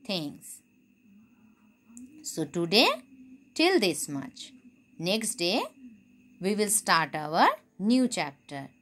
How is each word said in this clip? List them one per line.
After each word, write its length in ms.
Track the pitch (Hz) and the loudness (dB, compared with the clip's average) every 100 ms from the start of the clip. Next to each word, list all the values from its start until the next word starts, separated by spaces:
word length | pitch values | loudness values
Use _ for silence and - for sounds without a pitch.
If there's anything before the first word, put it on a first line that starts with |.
| - | -4
things. 560 | 190 147 - - - _ _ _ _ _ 196 _ _ _ _ _ _ _ 233 - - | -6 -6 -10 -18 -20 _ _ _ _ _ -20 _ _ _ _ _ _ _ -20 -20 -16
So 240 | - - 156 | -10 -6 -4
today, 440 | 175 170 196 349 605 - - - - _ - | -4 2 4 4 2 -8 -20 -20 -20 _ 0
till 240 | 330 370 | 2 4
this 280 | 202 156 - | 2 -2 -6
much. 460 | 139 - - - - - _ _ - | -8 -10 -14 -20 -20 -20 _ _ -8
Next 360 | 165 214 220 - | -4 -2 -4 -4
day, 280 | 175 226 539 - - - _ _ - - | -2 -2 -4 -10 -20 -20 _ _ -20 -6
we 160 | 185 208 | -4 0
will 140 | 208 | 0
start 460 | - - 170 156 160 | 0 2 2 2 -4
our 320 | 151 165 294 605 _ _ | -2 4 4 2 _ _
new 280 | 196 254 247 | 2 2 2
chapter. 640 | 190 151 139 - 143 135 _ | -2 -6 -8 -12 -12 -12 _